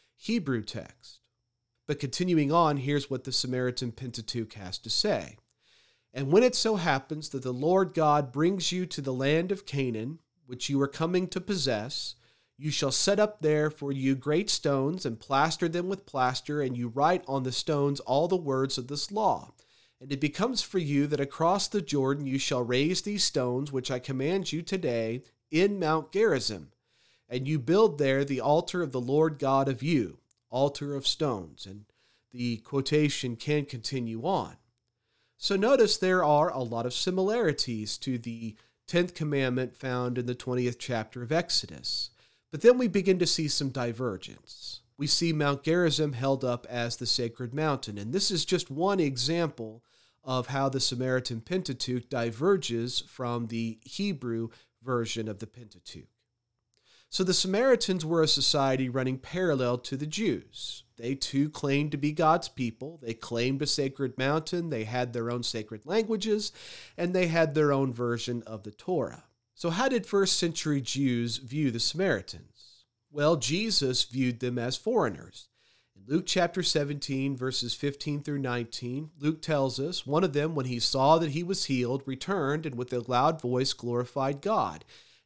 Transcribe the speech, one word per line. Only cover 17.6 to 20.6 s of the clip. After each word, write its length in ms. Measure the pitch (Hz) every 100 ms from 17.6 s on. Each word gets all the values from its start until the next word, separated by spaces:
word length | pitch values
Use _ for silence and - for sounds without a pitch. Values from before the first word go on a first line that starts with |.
| - 147 143 139
all 280 | - 135 170
the 80 | 185
words 420 | 147 131 135 139
of 100 | 123
this 240 | 143 -
law. 400 | 208 196 85 - - _ _ _ _
And 120 | 135
it 80 | 135
becomes 420 | 147 160 240 247